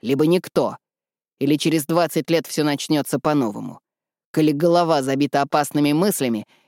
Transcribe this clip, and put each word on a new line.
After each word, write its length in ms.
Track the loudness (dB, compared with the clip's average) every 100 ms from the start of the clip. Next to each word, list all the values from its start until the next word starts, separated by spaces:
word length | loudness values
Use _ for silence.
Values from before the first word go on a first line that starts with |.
либо 240 | -4 0 2
никто. 500 | 2 0 -2 -2 -4 _ _ _ _ _ _
Или 180 | -2 0
через 300 | 0 -2 0
двадцать 420 | 0 0 -2 0
лет 160 | -2 -2
все 180 | -2
начнется 540 | -2 -2 0 -2 0 -2
по-новому. 600 | 0 0 0 -4 -12 -16 _ _ _ _ _
Коли 200 | 0 0
голова 500 | 2 2 4 4 2
забита 400 | 0 0 0 0
опасными 500 | 0 0 0 0 2
мыслями, 540 | 2 0 0 -2 -2 -6 _